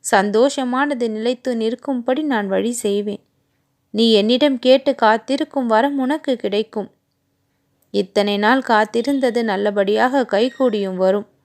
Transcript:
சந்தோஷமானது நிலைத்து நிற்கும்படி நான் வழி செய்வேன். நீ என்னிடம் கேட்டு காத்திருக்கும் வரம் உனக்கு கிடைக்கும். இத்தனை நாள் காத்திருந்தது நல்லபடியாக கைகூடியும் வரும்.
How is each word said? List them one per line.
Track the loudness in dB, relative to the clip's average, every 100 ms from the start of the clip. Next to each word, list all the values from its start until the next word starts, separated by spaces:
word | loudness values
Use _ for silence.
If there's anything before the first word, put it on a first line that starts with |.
| 2
சந்தோஷமானது | 0 2 2 2 0 -4 -2 -2 -2 -4
நிலைத்து | -4 -4 -4 -4 -4
நிற்கும்படி | -4 -4 -6 -6 -2 -2
நான் | -2 -2 -2
வழி | -2 -2
செய்வேன். | -4 -4 -2 -4 -10 _ _ _ _ _ _ _
நீ | 0 4
என்னிடம் | 4 4 2 2 2
கேட்டு | 4 4 2 2
காத்திருக்கும் | 2 2 0 -4 -2 -4 0
வரம் | 2 2 0
உனக்கு | -2 -2 -2 -4
கிடைக்கும். | -2 -4 -4 -8 -12 _ _ _ _ _ _ _ _ _ _
இத்தனை | -6 -2 -2 0 0
நாள் | 2 2
காத்திருந்தது | 2 0 2 -2 -2 -2 0 -2
நல்லபடியாக | -2 -2 -2 0 0 2 2 0
கைகூடியும் | 0 0 0 0 -2 0 -4 0
வரும். | 0 0 -4 _